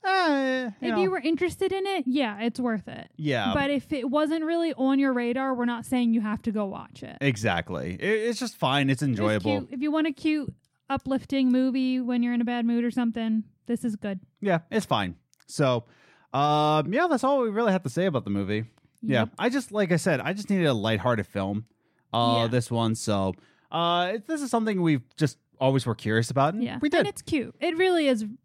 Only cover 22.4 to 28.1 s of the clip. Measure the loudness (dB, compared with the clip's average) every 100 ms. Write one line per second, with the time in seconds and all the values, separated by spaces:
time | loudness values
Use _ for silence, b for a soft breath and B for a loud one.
22.4 | 2 0 0 -2 -2 -2 -2 0 0 -4
23.4 | b b b -2 0 0 0 -4 -4 -6
24.4 | -2 -2 0 0 2 2 -2 -2 -2 -2
25.4 | _ _ 2 2 0 -4 0 0 2 2
26.4 | 0 0 -6 -2 0 2 0 -2 -4 -4
27.4 | -4 -4 -4 2 2 4 4